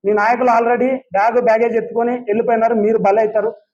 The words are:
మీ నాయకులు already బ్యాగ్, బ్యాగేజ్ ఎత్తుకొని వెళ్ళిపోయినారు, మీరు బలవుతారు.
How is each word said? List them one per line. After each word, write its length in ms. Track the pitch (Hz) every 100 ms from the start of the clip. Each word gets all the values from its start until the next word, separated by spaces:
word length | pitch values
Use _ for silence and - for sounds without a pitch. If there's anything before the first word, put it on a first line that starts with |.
| 196
మీ 80 |
నాయకులు 360 | 208 214 247 247
already 460 | 233 233 240 254 262 _
బ్యాగ్, 280 | 190 220 233
బ్యాగేజ్ 360 | 233 220 233 226
ఎత్తుకొని 340 | - 226 240
వెళ్ళిపోయినారు, 600 | 247 240 220 240 226 226
మీరు 240 | 226 208 226
బలవుతారు. 520 | 190 208 214 214 202 - _